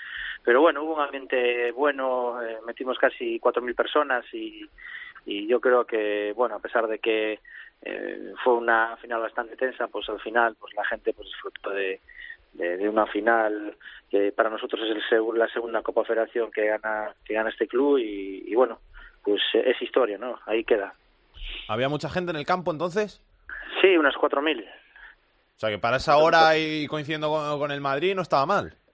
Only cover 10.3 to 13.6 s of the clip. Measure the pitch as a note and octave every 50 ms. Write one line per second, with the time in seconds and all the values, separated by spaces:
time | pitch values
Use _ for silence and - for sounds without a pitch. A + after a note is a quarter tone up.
10.3 | A2 A#2+ A#2 A2+ A2 _ - - - G#2 G#2 - A#2 A2 - A2+ - - G#2 -
11.3 | - - - G2 - - - G#2 G2 G2+ G2 F#2+ F#2+ - _ _ - - - -
12.3 | - - _ _ _ - F2 F2 F2 F#2 G2+ G#2+ G#2+ A2 G#2+ - - G#2 G#2 A#2
13.3 | A#2 A2+ A2 G#2+ G#2+ G#2+